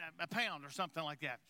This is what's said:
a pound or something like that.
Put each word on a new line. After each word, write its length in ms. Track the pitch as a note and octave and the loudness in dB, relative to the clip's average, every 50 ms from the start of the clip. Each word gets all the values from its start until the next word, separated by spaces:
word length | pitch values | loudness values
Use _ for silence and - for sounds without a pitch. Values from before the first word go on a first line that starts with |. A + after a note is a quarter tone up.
| E3+ D#3+ E3 E3+ | -8 -8 -4 -4
a 60 | E3+ | -2
pound 400 | - F3+ A3+ A#3 G#3 E3+ D3 C#3+ | 0 2 2 2 2 2 -2 -4
or 60 | C#3+ | -4
something 320 | - - F#3 D#3 - E3 D#3+ | 0 0 0 0 0 0 -2
like 160 | D3 D3 - | 0 -2 -2
that. 200 | D#3 C3+ B2 - - | -2 -2 -2 -4 -8